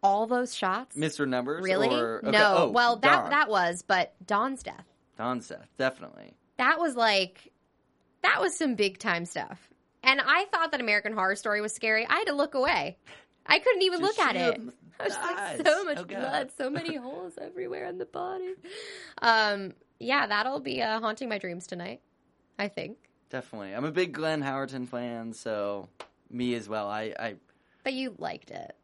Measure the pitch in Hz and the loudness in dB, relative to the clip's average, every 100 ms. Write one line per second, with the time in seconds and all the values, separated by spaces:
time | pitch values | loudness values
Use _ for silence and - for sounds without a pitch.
0 | 196 202 226 247 247 - 196 196 254 - | 4 2 2 0 -2 -2 -2 -2 -6 -4
1 | 156 - 143 127 123 156 185 190 208 240 | -4 0 0 0 -2 -4 0 2 4 2
2 | 240 113 220 214 208 190 165 233 240 240 | 0 -2 2 6 8 8 6 6 4 4
3 | 269 277 233 285 285 214 175 175 - 185 | 6 6 6 2 4 4 2 0 0 2
4 | 175 _ 185 208 247 269 - - - _ | 2 _ -2 0 0 -4 -10 -14 -20 _
5 | _ _ 117 127 - - - _ 131 - | _ _ -4 -2 -6 -14 -16 _ -2 -2
6 | - - - _ _ _ 254 311 339 247 | -16 -16 -20 _ _ _ 2 2 2 2
7 | 226 202 185 - - _ _ _ _ _ | 4 4 2 -6 -20 _ _ _ _ _
8 | _ _ - - 359 - 311 220 202 190 | _ _ 2 4 2 0 -2 2 0 0
9 | 220 170 175 - 117 180 _ _ _ _ | -2 -2 -2 -6 -8 -10 _ _ _ _
10 | 254 269 240 311 392 381 330 294 202 208 | 2 4 4 2 2 0 0 -2 2 0
11 | 208 214 190 202 226 208 214 - 220 220 | 0 0 0 0 -2 -2 -2 -4 0 0
12 | 233 320 415 285 277 277 269 233 151 185 | 2 0 0 0 0 2 2 2 -2 -8
13 | - - _ _ - - 466 415 370 359 | -20 -20 _ _ 2 4 6 4 4 2
14 | 359 427 - 185 170 - - - - - | 0 2 2 4 2 0 -4 -16 -20 -6
15 | 403 - 349 349 - - 320 320 381 285 | -4 -2 -4 -4 -4 2 4 4 2 -4
16 | 180 196 254 - 262 - 262 302 339 311 | -4 -6 -2 -2 -4 -6 -4 -4 -4 -6
17 | 247 285 - - - 359 - - 359 359 | -8 -10 -12 -12 -14 -10 -8 -6 -8 -8
18 | - - 359 381 370 370 349 415 480 - | -8 -6 -6 -6 -8 -10 -14 -14 -14 -16
19 | - - 240 226 214 202 190 - _ _ | -16 -2 4 6 4 0 -6 -12 _ _
20 | 233 277 220 208 240 277 269 - 226 220 | -2 0 2 0 0 -2 -4 -4 -2 -2
21 | 220 220 254 208 185 175 185 180 175 254 | -2 -4 -4 -6 -6 -10 -10 -10 -10 -12
22 | _ _ _ _ _ _ 208 - - 240 | _ _ _ _ _ _ -6 -6 -10 -12
23 | _ _ _ 131 131 113 98 101 147 156 | _ _ _ -10 -10 -12 -10 -6 -4 -2
24 | 180 151 156 156 139 135 135 135 123 123 | -2 -2 -2 -2 -2 -4 -6 -6 -8 -6
25 | 120 117 113 113 - 107 101 101 95 _ | -6 -8 -10 -10 -6 -4 -2 -4 -10 _
26 | - _ _ 120 123 120 104 110 101 107 | -20 _ _ -4 -2 -2 -4 -6 -4 -4
27 | 110 - 113 90 _ _ _ _ - 262 | -6 -6 -8 -10 _ _ _ _ -8 -4
28 | 262 202 - - - - - - | -6 -6 -8 -10 -12 -14 -14 -18